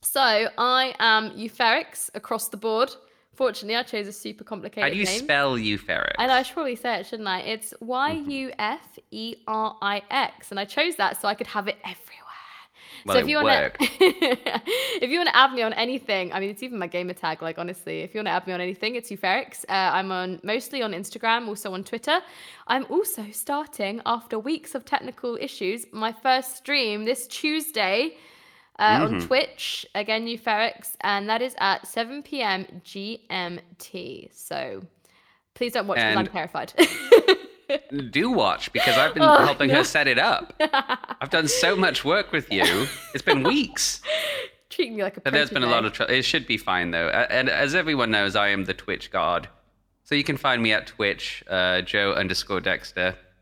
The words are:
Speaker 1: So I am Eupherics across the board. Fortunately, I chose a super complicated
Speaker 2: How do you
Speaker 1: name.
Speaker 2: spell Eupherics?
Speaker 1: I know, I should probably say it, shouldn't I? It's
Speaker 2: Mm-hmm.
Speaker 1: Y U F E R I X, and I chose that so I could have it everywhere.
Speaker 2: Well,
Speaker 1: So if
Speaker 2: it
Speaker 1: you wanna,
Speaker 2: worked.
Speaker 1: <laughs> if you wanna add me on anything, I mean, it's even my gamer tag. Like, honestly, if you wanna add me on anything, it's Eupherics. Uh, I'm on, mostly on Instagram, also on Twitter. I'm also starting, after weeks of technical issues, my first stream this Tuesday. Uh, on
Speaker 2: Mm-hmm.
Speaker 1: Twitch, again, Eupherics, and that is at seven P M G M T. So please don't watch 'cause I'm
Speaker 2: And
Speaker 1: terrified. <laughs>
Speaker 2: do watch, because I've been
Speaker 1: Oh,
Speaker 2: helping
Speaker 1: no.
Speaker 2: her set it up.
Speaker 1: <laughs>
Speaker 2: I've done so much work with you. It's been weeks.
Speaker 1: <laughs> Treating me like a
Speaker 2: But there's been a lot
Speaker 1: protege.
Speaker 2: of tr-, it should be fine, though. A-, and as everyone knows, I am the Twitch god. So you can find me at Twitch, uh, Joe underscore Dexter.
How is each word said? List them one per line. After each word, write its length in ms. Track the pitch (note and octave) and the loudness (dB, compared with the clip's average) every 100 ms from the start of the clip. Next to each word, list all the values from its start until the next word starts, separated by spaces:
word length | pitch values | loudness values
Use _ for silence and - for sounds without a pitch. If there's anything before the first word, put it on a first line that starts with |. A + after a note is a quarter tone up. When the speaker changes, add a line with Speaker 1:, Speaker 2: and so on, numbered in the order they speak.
Speaker 1:
So 200 | - C#4 | -2 2
I 720 | C4 G#3+ A3 - B3 B3+ C4 - | 4 4 0 0 2 2 0 2
am 320 | A3+ A3 A3 | 2 4 0
Eupherics 760 | - A3 - A#3+ B3 E4 - - | -8 -12 0 2 2 0 -10 -10
across 360 | - - A3+ - | -10 -6 -6 -6
the 80 | G#3+ | -6
board. 340 | A3 A3 C4 - - _ _ | -2 0 0 -2 -20 _ _
Fortunately, 420 | - C4 G#3+ G#3 A3+ | -2 -2 -2 -4 -4
I 80 | |
chose 240 | B3 A3 G3+ | -2 -6 -8
a 60 | |
super 300 | G3+ A3 G#3+ | -10 -14 -14
complicated 400 | - G#3+ G#3 - | -12 -12 -10 -2
Speaker 2:
How 60 | C#3+ | -2
do 20 | F3+ | 0
you 100 | G3 | 0
Speaker 1:
name. 140 | G3+ | -2
Speaker 2:
spell 360 | C#4+ C#3+ C#3 B2+ | 2 2 4 2
Eupherics? 600 | A2 G#2 - D#2+ - - | 0 -2 -2 -2 0 0
Speaker 1:
I 80 | B3 | 2
know, 60 | |
I 100 | B3+ | 2
should 100 | C4 | 2
probably 220 | - D4 A#3+ | -4 -6 -4
say 240 | B3 G#3+ | -4 -4
it, 80 | G3 | -6
shouldn't 200 | A3+ G#3 | -8 -4
I? 120 | F#3 | -4
It's 320 | - A3 - | -4 -8 -8
Speaker 2:
Mm-hmm. 120 | - A3+ | -14 -6
Speaker 1:
Y 240 | B3+ C#4+ D#4+ C#4+ | -2 -2 -2 -6
U 240 | C#4 C4 - | -6 -6 -4
F 400 | G#3 C#4+ - - _ | -4 -4 -10 -20 _
E 240 | G#3+ A3 A#3 - | -12 -10 -10 -6
R 280 | A3 A3 G#3 | -2 -2 -2
I 200 | G3+ G3+ G3+ | -4 -4 -2
X, 400 | C4+ B3+ - - | -2 -2 -4 -12
and 80 | G3 | -8
I 60 | G3+ | -6
chose 300 | - D#4+ E4 | 0 0 2
that 220 | G3 - | -2 0
so 80 | G#3 | -4
I 60 | |
could 140 | G#3+ A#3+ | -2 -4
have 200 | G#3+ G3 | -6 -6
it 100 | - | -6
everywhere. 200 | G3 F3+ - - - - - - - _ - - - | -10 -16 -18 -20 -20 -20 -20 -20 -20 _ -20 -16 0
Speaker 2:
Well, 100 | B3 | 2
Speaker 1:
So 40 | |
if 60 | A#3+ | 2
Speaker 2:
it 40 | |
Speaker 1:
you 60 | D4+ | 2
wanna, 100 | D4 | 4
Speaker 2:
worked. 280 | - C#3+ - | 4 2 0
Speaker 1:
<laughs> 0 | |
if 1300 | C4+ - F#4 - D4 B3+ - A#3 C4+ A#4+ C5 A4 B3 | -2 4 4 4 0 0 -2 -4 -2 -2 -2 -2 0
you 100 | D#4+ | 0
wanna 120 | E4+ | 4
add 200 | - C4+ | 6 6
me 80 | B3+ | 4
on 120 | A3+ | -2
anything, 580 | A3 A#3 C4 - G3 F3+ | 0 -2 -2 -2 -4 -2
I 60 | F#3 | -4
mean, 100 | G3 | -6
it's 140 | G3+ | -8
even 160 | B3+ A#3 | -10 -6
my 80 | F3+ | -6
gamer 260 | F3 F3+ | -4 -6
tag. 280 | F3+ E3+ D#3+ | -6 -6 -4
Like, 160 | E3 E3 | -6 -6
honestly, 400 | F3 F#3 - D#3+ | -8 -8 -8 -8
if 120 | D#3 | -8
you 60 | A3 | -6
wanna 120 | G#3 | -2
add 160 | F3 F#3 | -2 -2
me 60 | |
on 80 | F3+ | -6
anything, 340 | F3+ F#3 A3 B3 | -6 -4 -6 -6
it's 140 | A#3 | -8
Eupherics. 560 | G3 F#3+ G3 - - - | -4 0 0 -2 -12 -2
Uh, 40 | |
I'm 380 | F#3+ F#3 D3 F#3+ | 0 2 2 0
on, 280 | F#3 F#3 F3+ | -4 -4 -8
mostly 380 | G3 A3 A3+ C#4 | -4 -4 -4 -6
on 120 | A3 | -4
Instagram, 540 | F3+ F#3+ A3+ A3+ A3+ A#3+ | -6 -8 -6 -2 -2 -2
also 260 | G3+ G#3 | -8 -8
on 100 | F#3 | -8
Twitter. 360 | G3 A3+ C4 E4 F4+ - - - - | -8 -8 0 0 0 -20 -20 -20 -2
I'm 180 | B3+ C4+ | -2 0
also 360 | E4 G#4+ - G#3 | -2 -2 -4 -10
starting, 680 | G#3+ - C#4+ D4+ - G3 A3 - | -10 -6 -4 -6 -6 -6 -4 -2
after 340 | A#3 A#3 A3 | -4 -2 -6
weeks 340 | A3 D#4 - | -4 -4 -4
of 120 | C4+ - | -10 -4
technical 520 | C#4+ - B3 B3 A#3 | -4 -4 -8 -8 -6
issues, 460 | - - F#3 A3+ - | -8 -6 -4 -4 -8
my 200 | A3 A3 | -6 -6
first 460 | A3+ C4 B3+ C4 - | -2 2 2 0 -12
stream 480 | - C#4+ A#3 G#3 A3 | -2 0 0 -2 -2
this 220 | C4 - | -2 -4
Tuesday. 880 | - D4+ D#4 D#4 - G3 G3+ D#4 - - - - _ _ - | -4 -2 -2 -4 -2 0 2 0 -4 -20 -20 -20 _ _ 0
Uh, 200 | G#3+ G#3+ | 4 4
on 120 | - A3 | 2 0
Speaker 2:
Mm-hmm. 100 | E2+ | 0
Speaker 1:
Twitch, 600 | B3+ - - - - - - | 0 0 -6 -8 -8 -8 -6
again, 320 | G#3 A3 A3+ | -2 -2 -2
Eupherics, 600 | A#3 A#3 G#3+ A3+ - - - | -6 -2 0 0 -2 -12 -6
and 260 | - G3+ G3+ | -2 -2 0
that 120 | A3+ | -2
is 140 | B3+ B3 | -2 -2
at 300 | G3 F#3+ - | 0 0 -4
seven 340 | - A3+ C#4 | -6 -6 -8
P 220 | D4 D4 | -10 -4
M 200 | A3+ F#3+ F#3+ F3+ | -2 -2 -4 -14
G 420 | - G3 G3+ A3+ _ | -16 -12 -10 -12 _
M 320 | F#3 F3 F3 - - | -6 -6 -8 -14 -20
T. 500 | - F#3 F3 - - | -16 -14 -12 -14 -18
So 520 | - - C#3+ C3 G2 F3 _ _ _ _ _ _ - | -20 -10 -8 -8 -10 -16 _ _ _ _ _ _ -6
please 180 | B3 | -4
don't 140 | A#3+ G3+ | -2 -2
watch 100 | F#3+ | 2
'cause 80 | A3 G#3+ | 4 2
I'm 40 | |
Speaker 2:
And 120 | F#3+ | 0
Speaker 1:
terrified. 420 | F#3+ E3 D#3 A#2 - | -4 -6 -8 -8 4
<laughs> 1300 | C#4 - - A4 - - - - _ C4+ - C#3+ C3 | 4 4 8 8 10 2 2 -20 _ -4 -4 -8 -2
Speaker 2:
do 180 | A#2 A3 | 0 2
watch, 420 | A#3 G#2 E2+ - | 4 4 2 -2
because 220 | - - - | 0 4 6
I've 200 | - - | 4 6
been 80 | |
Speaker 1:
Oh, 160 | D#4 D4+ | 8 10
Speaker 2:
helping 260 | - C#3 D3 | 8 4 4
Speaker 1:
no. 80 | C#3 | 4
Speaker 2:
her 60 | |
set 240 | C3 D#3 C#3 | 4 2 4
it 120 | A#2+ | 4
up. 340 | F#3+ - - - | 4 2 -2 -2
Speaker 1:
<laughs> 640 | D#4 C#4 C4+ B3 - - | 0 0 -2 -6 -6 -10
Speaker 2:
I've 120 | C#3 | 0
done 160 | E3 D#3 | 0 2
so 280 | - - G3 | 2 4 4
much 300 | F#3 C3 C3+ | 2 2 2
work 260 | F#3 G3 | 2 2
with 200 | D#3 - | -2 0
you. 340 | G2 F2+ F#2 C3+ - E5 D#5 | 2 4 4 -2 -6 -10 -6
It's 80 | |
been 180 | - A4 | 2 4
weeks. 580 | C3 C#4+ C4 - - - - D#5 D#5 C#5 | 4 2 0 -2 -4 -4 -4 -4 -2 -6
Speaker 1:
<laughs> 340 | A#4+ _ _ | -8 _ _
Treating 260 | - C#4+ A3 | -6 -6 -2
me 60 | |
like 160 | G3 G3 | -6 -4
a 40 | |
Speaker 2:
But 120 | - | 0
there's 160 | C#3 C#3+ | 2 2
been 140 | C#3 | 0
a 40 | B2 | 2
lot 140 | A#2 | 2
Speaker 1:
protege. 220 | A2 - | 2 -2
Speaker 2:
of 40 | - | 0
tr-, 40 | |
it 80 | B2+ | 2
should 240 | B2+ E3 B2+ | 2 -2 0
be 120 | A2 | -4
fine, 340 | - F2+ F2 | 0 0 2
though. 160 | E2+ E2+ | 0 2
A-, 240 | F2 A#2+ | 2 2
and 180 | B2 C3 | 2 2
as 240 | D#2 C#3 | 2 2
everyone 380 | E3 D#3+ D3 A#2 | 2 0 0 2
knows, 240 | G#2+ G2+ G2+ | 2 2 2
I 140 | G2+ | 2
am 160 | G2 F#2 | 0 -2
the 100 | F#2 | -6
Twitch 340 | - F#2 - | -6 -6 -4
god. 400 | F#2+ D#2+ E2+ - - _ _ _ _ | -2 0 -2 -4 -20 _ _ _ _
So 100 | _ | _
you 100 | D3 | -2
can 140 | C#3+ C#3 | 0 -2
find 240 | C#3 B2 | 0 2
me 100 | A2+ | 2
at 140 | G#2+ - | 2 0
Twitch, 580 | - G2+ F#2+ - - - | -2 0 0 -6 -12 -4
uh, 320 | F#2 F#2 F2+ | 0 2 2
Joe 320 | F2+ G#2 G2+ | 0 0 2
underscore 480 | - F#2+ F2+ - F#2+ | 0 0 -2 -2 -4
Dexter. 540 | F#2 F2+ - - F2+ F#2 _ _ | -2 -2 -4 -2 -2 -2 _ _